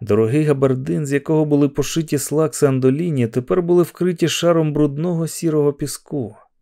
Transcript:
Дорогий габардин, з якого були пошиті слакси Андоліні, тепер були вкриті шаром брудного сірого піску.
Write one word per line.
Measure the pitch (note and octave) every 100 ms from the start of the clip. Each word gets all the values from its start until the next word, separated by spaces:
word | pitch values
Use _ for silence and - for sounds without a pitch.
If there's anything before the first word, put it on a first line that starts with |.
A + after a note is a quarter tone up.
Дорогий | G#2+ G#2 A2 C#3+
габардин, | D3+ C#3 C3+ C3 C#3 E3+ D3
з |
якого | C#3+ C#3+ D#3
були | D3+ C#3+ C#3+
пошиті | C#3+ C#3+ - D#3 D3
слакси | - D3 D#3 - C#3+
Андоліні, | C3 C3 C#3 F3 C#3+ A#2
тепер | B2+ B2 F#3
були | E3+ F3
вкриті | E3+ - F3+ F3 E3
шаром | - E3+ E3 D#3
брудного | D3 D3 C#3+ E3+ E3+ D#3+
сірого | - E3+ D#3 D3
піску. | C#3+ C#3+ - - D3+ G#2+ - _ _